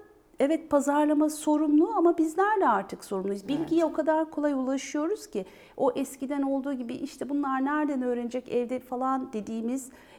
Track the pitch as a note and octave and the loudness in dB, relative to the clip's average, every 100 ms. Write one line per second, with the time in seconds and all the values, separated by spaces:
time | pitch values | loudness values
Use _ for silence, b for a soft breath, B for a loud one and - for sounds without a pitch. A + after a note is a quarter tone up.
0 | - - _ _ C#4 D#4 D#4+ D4 C#4 D4 | -20 -20 _ _ 2 2 2 2 4 2
1 | D4+ D4+ D4+ D4+ - D4+ D#4 D4 F4+ G#4+ | 4 4 2 0 0 2 4 4 4 4
2 | E4+ E4+ D#4+ E4 G4+ G#4+ D#4+ G3+ F#3+ - | 4 4 0 2 2 4 4 2 0 -10
3 | - G3 F#3+ G3+ - D4 D#4+ E4 D#4+ D#4+ | -6 -4 -2 -6 -4 -4 0 2 2 0
4 | D4+ D#4 D#4+ D#4+ D4 C#4 B3+ C4+ - D4+ | 2 2 0 -2 0 0 0 -2 -2 -4
5 | D#4 G#4+ - G3+ F#3+ b b b C#4 - | -2 -4 -6 -8 -8 b b b 0 0
6 | C4+ - C4 C#4+ C#4 C#4 C4+ C4+ A#3 B3+ | -6 -6 -6 -2 0 -2 -2 -6 -6 -8
7 | - - B3 C#4+ C#4+ C4+ C4+ D4+ D4+ C#4 | -10 -8 -4 -2 0 0 2 2 0 0
8 | B3 A#3+ A#3+ B3 B3 A#3+ A#3+ B3+ B3 B3 | 0 0 -2 -6 -2 -2 0 -4 -6 -4
9 | C4 C4+ C4 G#3+ G3+ A3+ A3+ C4 C4 b | 0 0 -2 -8 -6 -4 -4 -4 -6 b
10 | b | b